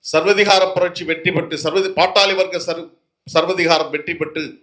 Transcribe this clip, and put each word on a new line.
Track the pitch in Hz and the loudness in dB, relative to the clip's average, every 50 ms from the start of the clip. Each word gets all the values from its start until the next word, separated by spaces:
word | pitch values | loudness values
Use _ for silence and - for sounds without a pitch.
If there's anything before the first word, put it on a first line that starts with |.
| _ | _
சர்வதிகார | - - 156 160 196 202 196 202 202 196 190 185 185 190 | 0 -2 0 2 2 2 4 6 6 6 4 4 2 0
புரட்சி | 180 180 175 175 - 175 | -2 -2 -2 -2 -6 -6
வெற்றி | 156 165 160 - 165 | -6 -6 -2 -2 -2
பெற்று, | 165 156 - - 160 | -2 -2 -4 -4 -8
சர்வதி-, | 143 160 156 160 190 190 190 190 | -6 -4 -2 0 0 -2 0 0
பாட்டாளி | 151 175 185 185 202 196 196 196 | 2 0 2 4 2 2 4 2
வர்க்க | 185 185 185 180 170 | 0 -2 -2 -2 -6
சர்-, | - - 165 160 165 165 _ _ _ _ _ _ _ | -6 -6 -6 -8 -8 -16 _ _ _ _ _ _ _
சர்வதிகாரம் | - - 165 165 175 185 180 170 160 165 156 156 - - | -2 0 0 0 2 0 0 2 2 2 2 2 -2 -6
வெற்றி | 151 151 - 170 | -8 -6 -8 -6
பெற்று | - 156 147 - 160 156 127 - - | -6 -6 -8 -6 -10 -10 -10 -12 -18